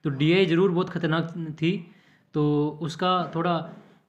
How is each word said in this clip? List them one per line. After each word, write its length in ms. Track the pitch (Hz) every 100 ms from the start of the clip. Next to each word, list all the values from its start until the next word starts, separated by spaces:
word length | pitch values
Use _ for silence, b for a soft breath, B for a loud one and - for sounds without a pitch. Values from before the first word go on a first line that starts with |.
तो 60 | 160
डीआई 360 | 135 151 180 185
ज़रूर 260 | 170 196
बहुत 180 | 170 180
ख़तरनाक 440 | 170 165 160 165 175
थी, 540 | 160 151 160 202 - b b b b
तो 360 | 151 147 147 151 151
उसका 500 | 170 - 185 185 160 165
थोड़ा, 200 | 175 165
अ, 180 | 160 B B B